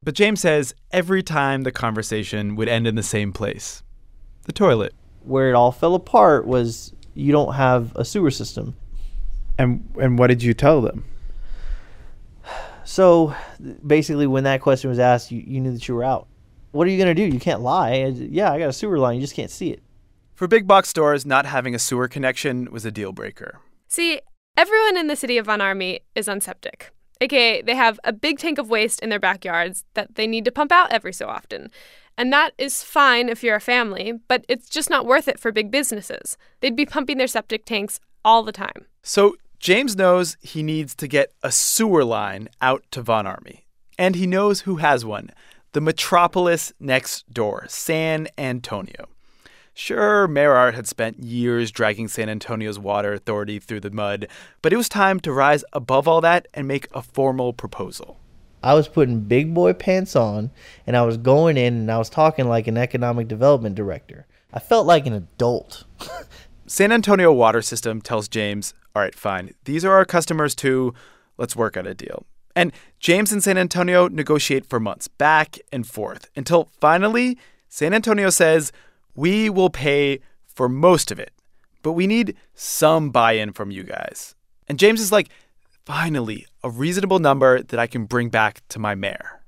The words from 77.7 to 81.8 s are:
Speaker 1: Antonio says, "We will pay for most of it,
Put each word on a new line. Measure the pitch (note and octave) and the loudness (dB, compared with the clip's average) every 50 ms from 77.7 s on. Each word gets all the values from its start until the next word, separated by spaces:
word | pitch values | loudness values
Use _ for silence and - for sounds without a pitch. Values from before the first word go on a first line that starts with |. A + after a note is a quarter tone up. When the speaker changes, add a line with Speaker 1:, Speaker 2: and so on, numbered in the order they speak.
| - - C#3+ D#3+ G3 | -6 -4 -2 0 0
Speaker 1:
Antonio | A3 G#3+ A3+ A3 G#3 G3 F#3+ | 0 2 2 0 2 2 2
says, | F3 - F3+ D#3+ D#3+ D#3+ D3+ - - - _ - _ _ _ _ - | 4 4 4 6 4 4 2 -2 -12 -14 _ -20 _ _ _ _ -10
"We | C3 C#3 F3 G3 G#3+ A3 G#3+ | -2 0 0 2 2 0 0
will | G3+ F#3+ F#3 F#3 | 2 2 2 2
pay | - - C3+ D3+ C#3+ C#3+ C#3+ C#3 C#3 - - - _ _ _ _ | 0 0 -2 0 2 2 2 0 0 -4 -8 -18 _ _ _ _
for | - - B2+ B2 | -4 -2 -2 -2
most | B2+ C3+ D#3 F3+ F3+ D3 - - | 0 4 4 4 6 4 2 -4
of | G#2+ - | -8 -12
it, | - - _ _ _ _ _ _ _ _ _ _ | -12 -18 _ _ _ _ _ _ _ _ _ _